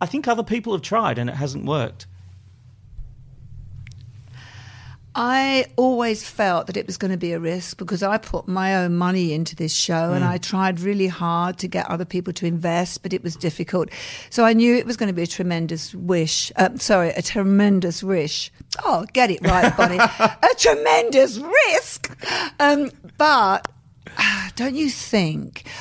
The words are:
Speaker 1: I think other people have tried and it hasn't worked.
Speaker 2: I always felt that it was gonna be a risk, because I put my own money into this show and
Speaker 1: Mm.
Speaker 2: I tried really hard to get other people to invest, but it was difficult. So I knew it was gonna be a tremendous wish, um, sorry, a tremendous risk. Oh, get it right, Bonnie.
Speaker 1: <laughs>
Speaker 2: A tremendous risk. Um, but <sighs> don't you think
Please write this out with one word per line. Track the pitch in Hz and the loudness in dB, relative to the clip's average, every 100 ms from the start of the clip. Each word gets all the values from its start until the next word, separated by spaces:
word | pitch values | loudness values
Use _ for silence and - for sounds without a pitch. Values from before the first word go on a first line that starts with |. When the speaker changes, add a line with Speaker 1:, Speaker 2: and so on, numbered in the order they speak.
Speaker 1:
I | 254 | -6
think | 285 262 | -4 -2
other | 233 | -2
people | - 226 226 | -2 -6 -4
have | 190 | -6
tried | - 220 196 117 | -2 -2 0 -2
and | 120 | -4
it | 135 | -4
hasn't | 143 139 | -6 -6
worked. | 127 151 117 - - - - - - - - - - - - - - - - - - - - - - - - - - - - - - - - | -4 -2 -4 -8 -20 -20 -20 -20 -20 -20 -20 -20 -20 -16 -16 -18 -20 -20 -20 -20 -18 -18 -18 -18 -20 -20 -20 -20 -20 -20 -20 -20 -20 -20 -12
Speaker 2:
I | - 240 262 269 262 - - | -4 0 2 2 2 0 2
always | 254 240 233 214 - | 2 4 0 -2 -6
felt | - 196 175 - | -2 2 2 0
that | 190 | -6
it | - | -6
was | 175 | -4
gonna | 190 180 | -4 -2
be | 175 | -4
a | 165 | -4
risk, | 165 180 175 - | -4 -4 -6 -10
because | 180 180 | -6 -2
I | 196 214 | 0 -2
put | - 180 - | -2 -8 -4
my | 185 190 190 | -2 0 0
own | 175 175 | 2 2
money | 180 185 175 | 2 2 0
into | 151 165 - | 0 -4 -4
this | 156 | -4
show | - - 165 170 | -2 0 0 2
and | 175 | 2
Speaker 1:
Mm. | 175 | 2
Speaker 2:
I | - | 0
tried | - 190 190 175 | -2 0 0 0
really | 190 202 185 | -2 0 0
hard | 170 170 170 180 180 | -2 -2 0 -2 -4
to | 180 | -6
get | 180 - | -4 -4
other | 170 | -4
people | 180 185 175 | -4 -6 -6
to | 170 175 | -4 -4
invest, | 170 170 170 180 - | -2 0 0 -2 -4
but | 185 | -6
it | 185 | -6
was | 170 | -6
difficult. | 160 170 - - 185 160 - - - - | -4 -4 -4 -4 -2 -2 -6 -14 -14 -6
So | - | 2
I | 226 | 4
knew | 226 240 240 | 6 6 4
it | - | 2
was | 226 | -4
gonna | 214 | -2
be | 175 | -2
a | 170 | -4
tremendous | - 180 170 165 160 - | -4 -2 -2 -4 -6 -8
wish, | - 175 175 156 - - - | -8 -2 0 0 -2 -4 0
um, | 185 - | 0 0
sorry, | - 196 170 | 2 2 2
a | - | -2
tremendous | - 220 196 196 208 190 196 170 | -4 -2 2 4 6 4 0 -4
risk. | 190 185 151 - - - - - | -2 -2 -2 -6 -8 -14 -10 -6
Oh, | 359 233 220 | -2 -2 0
get | 262 240 | 2 2
it | 175 | 2
right, | - 180 240 - | 2 4 4 4
Bonnie. | 226 180 | 2 4
Speaker 1:
<laughs> | |
Speaker 2:
A | 226 - 226 - 330 - | 2 4 0 4 2 4
tremendous | 466 427 - - 233 269 269 196 | 4 4 4 4 4 4 4 2
risk. | 302 523 480 339 - - - - - - 339 - | 2 4 4 2 -2 -6 -10 -10 -6 -4 -6 2
Um, | - 285 294 - - - | 4 4 0 -6 -20 2
but | 302 269 196 196 - - _ _ - - | 4 6 4 2 -2 -12 _ _ -16 -2
<sighs> | - 202 190 - | 0 0 -6 -6
don't | 254 277 | -4 -2
you | 294 | -2
think | - - 214 165 151 131 - - - | -2 0 0 0 -2 -8 -14 -16 -16